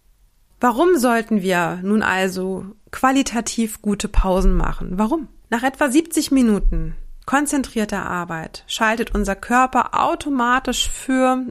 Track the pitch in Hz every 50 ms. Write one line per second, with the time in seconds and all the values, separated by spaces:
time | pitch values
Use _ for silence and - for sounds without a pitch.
0 | _ _ _ _ _ _ _ _ _ _ _ - - 247 226 247 339 370 359 277
1 | 226 247 233 226 220 - 226 202 175 190 180 175 170 165 170 180 180 196 214 220
2 | - - 185 190 190 190 185 185 185 190 190 185 190 196 - _ _ - - -
3 | - 262 269 277 269 - 214 233 226 - - 233 226 220 - - - 208 202 202
4 | - 202 - - - 190 180 190 185 185 180 170 165 170 165 - 170 175 180 190
5 | 214 220 311 330 247 - - - _ - 226 233 254 277 277 - 311 269 233 320
6 | - - - 320 - - 277 269 240 226 208 185 - - 170 165 160 160 - -
7 | - - - - - - - 285 294 285 294 277 247 - - 226 208 208 202 190
8 | - - 180 180 175 175 165 160 160 - - - - - - - 226 214 226 226
9 | 220 - - 208 202 196 196 - - - 240 254 262 254 254 247 - - - -
10 | - 285 339 330 - 294 277 247 240 240 247 262 - 254 240 - - - - -
11 | - - 262 262 254 254 254 254 254 240